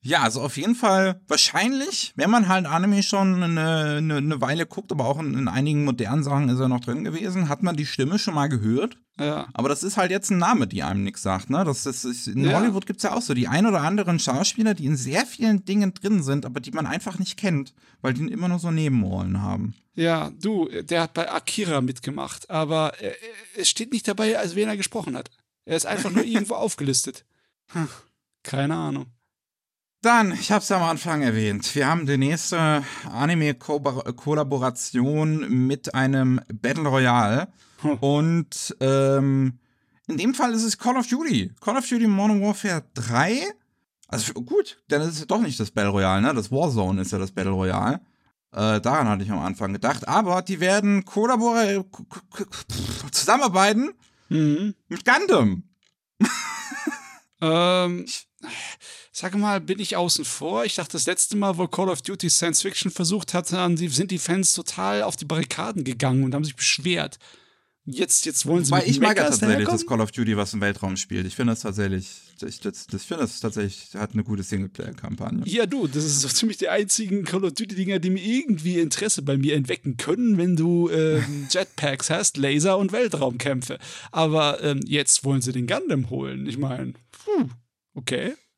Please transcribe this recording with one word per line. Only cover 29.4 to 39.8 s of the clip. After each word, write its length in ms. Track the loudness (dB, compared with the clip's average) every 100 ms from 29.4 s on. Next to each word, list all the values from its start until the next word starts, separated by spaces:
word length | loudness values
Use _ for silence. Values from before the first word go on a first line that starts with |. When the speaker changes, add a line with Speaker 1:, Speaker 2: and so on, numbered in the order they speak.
| _ _ _ _ _ _
Speaker 1:
Dann, 300 | 4 6 4
ich 180 | 0 0
hab's 200 | 0 2
ja 80 | 2
am 60 |
Anfang 400 | 2 0 -2 2
erwähnt, 520 | 2 2 0 0 -2 0
wir 100 | 2
haben 200 | 2 2
die 120 | 2
nächste 680 | 2 0 -2 2 4 2 -2 -12 -10
Anime-Kollaboration 2500 | -2 0 2 2 -2 -2 -2 0 -2 -6 -6 -2 0 0 0 -2 -4 -4 0 2 2 2 0 2 2 2
mit 260 | 0 -4
einem 460 | 0 2 4 2 2 -2
Battle 340 | -4 -2 0 0
Royale. 600 | 4 4 4 4 2 -2 _ _ -4
Speaker 2:
Hm. 140 | -2 0
Speaker 1:
Und, 840 | 2 4 4 2 -2 -8 -10 -2
ähm, 800 | 2 4 4 4 4 2 2 -2 _ _